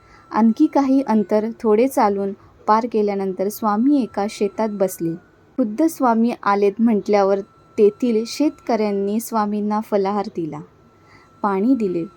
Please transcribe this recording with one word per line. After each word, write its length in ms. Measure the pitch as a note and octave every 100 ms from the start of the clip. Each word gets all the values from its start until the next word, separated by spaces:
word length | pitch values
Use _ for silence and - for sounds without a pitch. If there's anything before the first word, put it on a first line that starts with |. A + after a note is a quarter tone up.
| _ - -
आणखी 340 | G#3+ A3+ A3 D#4
काही 360 | C#4+ C#4 C4+
अंतर 480 | C4+ A3 G3 G#3+ A3+ A3+
थोडे 280 | A3+ G#3+ C4+
चालून 460 | C4+ G#3 G3 G3 G3 - _ -
पार 200 | G#3+ A#3+
केल्यानंतर 580 | A3 G#3 G3 G3 F#3 G3
स्वामी 520 | - A3 G#3 C4+ C#4+
एका 240 | G#3+ - G3+
शेतात 400 | - G3+ - A3
बसले. 440 | G3+ F#3 - E3+ D#3+ _ _ _ -
खुद्द 260 | A3 A3
स्वामी 500 | D#4+ - B3+ A3+ A#3 -
आलेत 280 | G3+ G3+ G3+ G#3
म्हटल्यावर 600 | A#3 G3+ G#3 G#3 G3 G3 G3+ _ - -
तेथील 460 | G#3 - B3 A3 A3+
शेतकऱ्यांनी 920 | - D4+ - - A3+ G#3+ G3 G3+ A3
स्वामींना 600 | - A3+ G#3 G#3 G#3 G#3+
फलाहार 460 | A3 G#3 F#3+ G#3 G3+ -
दिला, 240 | D#3 D3 F3+ _ _ _ _ - _ -
पाणी 340 | G#3 F#3+ A#3 B3+
दिले. 300 | G3+ F3 E3